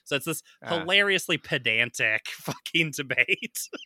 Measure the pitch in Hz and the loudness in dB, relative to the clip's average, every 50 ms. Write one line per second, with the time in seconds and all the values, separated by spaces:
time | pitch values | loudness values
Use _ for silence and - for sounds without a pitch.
0 | _ - 143 139 - 165 156 - - _ - _ - - 170 170 160 170 190 202 | _ -2 -2 -2 0 -2 -4 -4 -6 _ -20 _ -6 -4 -4 -2 0 2 4 4
1 | 202 202 190 175 - - 170 - - - 165 139 120 117 110 113 120 120 - - | 4 4 4 0 0 0 -2 -2 -2 -2 -2 -2 0 2 2 2 2 2 0 0
2 | 123 110 107 110 - - - - - - 135 - - - - 165 160 156 139 - | 2 2 2 0 -2 -4 -12 -10 -6 -8 -8 -6 -6 -2 0 0 0 0 0 -4
3 | 143 127 127 123 127 - 196 - 240 - - - - - - - - | -4 -2 2 2 2 2 2 -2 -2 -6 -8 -8 -8 -8 -10 -14 -12